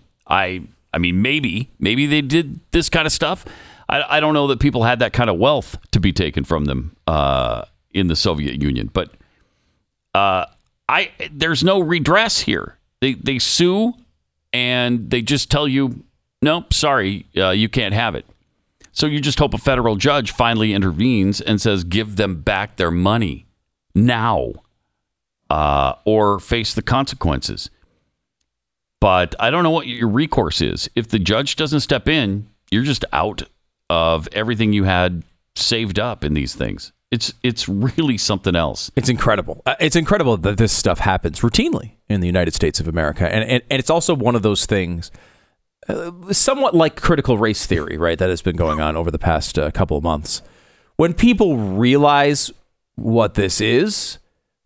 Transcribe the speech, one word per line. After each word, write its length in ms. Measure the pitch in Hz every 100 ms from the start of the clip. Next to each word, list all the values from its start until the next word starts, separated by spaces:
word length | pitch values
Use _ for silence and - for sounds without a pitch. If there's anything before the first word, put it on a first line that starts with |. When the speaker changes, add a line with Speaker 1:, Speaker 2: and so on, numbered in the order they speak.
| _ _ -
Speaker 1:
I, 340 | 92 92 92 - _ _
I 40 | 85
mean, 220 | 87 90
maybe, 480 | 120 151 127 95 131 -
maybe 260 | 85 120 147
they 160 | 151
did 380 | 139 160 147 - -
this 180 | 165 170
kind 180 | 170 156
of 60 |
stuff. 320 | - 156 185 - - - - -
I, 300 | 143 143 147
I 20 |
don't 120 | 151
know 120 | 151 139
that 140 | 123
people 240 | 143 127
had 160 | 117 123
that 120 | 117
kind 160 | - 117
of 100 | 87
wealth 380 | 123 143 - - -
to 80 | -
be 140 | 92
taken 320 | - 82 71
from 220 | 69 78 73
them, 280 | 65 73 - -
uh, 560 | 78 69 67 62 58 - _ _
in 140 | 90 90
the 80 |
Soviet 480 | 78 101 76 71 65
Union. 260 | 71 62 55
But, 180 | - 85 - _ _ _ _ _ _ _ _ _
uh, 300 | 98 98 92 - _ _ _ -
I, 200 | 160 190 - 160
there's 320 | 147 160 147
no 160 | 170 196
redress 600 | 160 175 147 185 170 -
here. 360 | - 85 - - _ -
They, 140 | 135
they 240 | 123 - 131
sue 560 | - - 175 196 226 - _ _ _ _ -
and 580 | 123 123 123 123 120 107
they 120 | 123
just 280 | 110 143 -
tell 160 | 147 147
you, 360 | 135 135 120 - _ _ -
"Nope, 320 | 147 170 -
sorry, 540 | - 151 135 98 98 - -
uh, 140 | 95
you 180 | 95 107
can't 260 | 131 101
have 200 | 104 117
it." 120 | 69 - _ _ _ _ _ -
So 140 | - 151
you 140 | 147
just 180 | 139 -
hope 160 | 143
a 40 | 120
federal 380 | - 127 117 104
judge 340 | 135 143 110
finally 420 | - 117 113 110
intervenes 680 | 98 95 78 120 117 95 101
and 200 | - 107
says, 240 | 113 98
"Give 320 | 87 98 107 98
them 260 | 101 85
back 340 | 110 98 104 -
their 140 | 87
money 560 | 87 92 113 98 62 - _ _ _ _
now, 580 | 95 117 117 113 90 62 - _ _ _ _ _ _ _ _ -
uh, 440 | 76 73 71 67 -
or 340 | 104 110 104 101
face 340 | - 117 110
the 80 | -
consequences." 880 | - 123 135 - 82 67 - 50 - _ _ _ _ _ _ _ _ _ _ _ _ -
But 340 | 104 92 87 -
I 100 | 117
don't 140 | 160
know 60 | 170
what 160 | 160 131
your 200 | 120 117
recourse 520 | 113 156 - 87 -
is. 280 | 64 50 -
If 140 | - 113
the 100 | 113
judge 380 | 90 107 139 -
doesn't 240 | 156 151
step 280 | - 131 -
in, 400 | 156 110 98 107 _ -
you're 140 | 101
just 200 | 139 131 -
out 300 | 71 95 98 - _ _ _ -
of 380 | 85 82 82 76
everything 400 | 101 110 113 110
you 120 | 104
had 400 | 95 90 90 85 - _ _ -
saved 420 | - 117 110 92
up 260 | 120 107
in 100 | 73
these 200 | 73 65
things. 380 | - 60 50 - _ -
It's, 240 | 120 - -
it's 260 | 127 113 -
really 480 | 98 123 143 151 107
something 400 | - 98 98 85
else. 340 | 76 52 - -
Speaker 2:
It's 120 | 127
incredible. 500 | 117 - 104 82 73 -
Uh, 80 | -
it's 160 | 160 170
incredible 400 | 156 208 135 104
that 180 | 92 101
this 160 | 113
stuff 280 | - 107 85
happens 400 | 107 104 82 76
routinely 560 | 117 - 311 311 107 _ -
in 120 | 104
the 60 | 87
United 280 | 92 85
States 260 | - 82 -
of 80 | 80
America. 380 | 80 76 78 87
And, 120 | 110
and, 180 | 110 123 -
and 100 | 135
it's 120 | 127
also 240 | 165 -
one 200 | 151 117
of 80 | 120
those 220 | 104 101
things, 460 | - 101 87 85 - - - _ _ _ _ _ -
uh, 220 | - 170 175 180
somewhat 420 | 202 269 277 254
like 220 | 170 160 -
critical 400 | - 156 135 110
race 300 | 110 101 -
theory, 320 | 85 76 78
right, 200 | 85 82
that 120 | 92
has 100 | 87
been 160 | 92 82
going 240 | 82 78
on 160 | 78 80
over 140 | 85
the 80 | 78
past, 400 | 90 78 - -
uh, 120 | 73
couple 240 | - 90 76
of 40 |
months. 360 | 82 76 - - - _ _ _ _ -
When 160 | 165
people 460 | 165 240 214 202 131
realize 920 | 101 95 123 139 147 143 143 143 - - _ _ _
what 400 | - 113 113 104
this 260 | - 98 -
is, 580 | 107 120 208 202 - - _ _ _ _